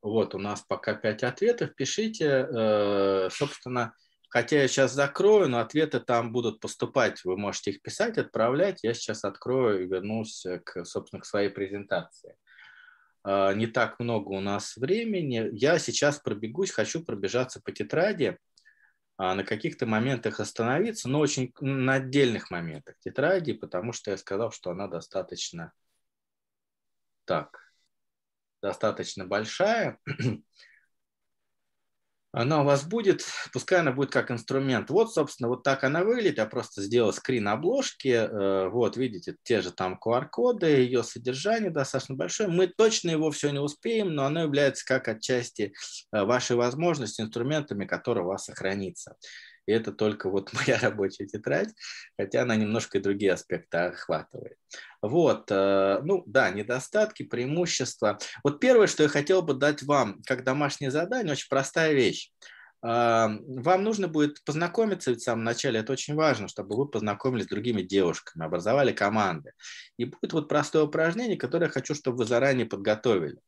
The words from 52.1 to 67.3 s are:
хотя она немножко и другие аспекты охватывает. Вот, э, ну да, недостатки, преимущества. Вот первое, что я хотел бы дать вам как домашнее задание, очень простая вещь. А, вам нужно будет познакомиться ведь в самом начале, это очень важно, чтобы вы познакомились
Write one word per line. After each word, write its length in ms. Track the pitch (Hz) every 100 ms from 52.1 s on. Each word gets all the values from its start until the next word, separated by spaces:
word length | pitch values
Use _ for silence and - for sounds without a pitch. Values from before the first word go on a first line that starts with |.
| -
хотя 260 | 98 123
она 120 | 123 110
немножко 420 | 107 113 107 98
и 40 |
другие 320 | 98 101 101
аспекты 440 | 87 - 87 - 85
охватывает. 800 | 87 87 - 80 - - - - _ - - -
Вот, 460 | 104 156 156 110 -
э, 480 | 98 98 98 98 98
ну 200 | 147 190 -
да, 240 | 113 107
недостатки, 720 | 95 104 123 - 208 214 -
преимущества. 960 | 143 120 127 160 175 - 127 - 107 101 - -
Вот 160 | 143 147
первое, 280 | 254 247 196
что 160 | -
я 60 | 151
хотел 320 | 147 147 190
бы 120 | 165
дать 300 | 131 143 147
вам 380 | 139 143 110 95 -
как 180 | 127
домашнее 480 | 127 143 147 - 139
задание, 420 | 143 175 254 190
очень 160 | 139 -
простая 440 | 135 135 - 160
вещь. 380 | 143 117 - - _ - - - _ 117
А, 440 | 120 117 113 113 107 -
вам 360 | 131 127 185 208
нужно 240 | 214 185
будет 340 | 151 147 147
познакомиться 680 | - 147 175 175 226 185 -
ведь 100 | 117
в 20 |
самом 220 | - 113 113
начале, 340 | 117 143 113
это 140 | 110
очень 220 | 135 - 147
важно, 340 | 156 113 95
чтобы 260 | - 98 104
вы 100 | 139
познакомились 600 | 110 107 101 131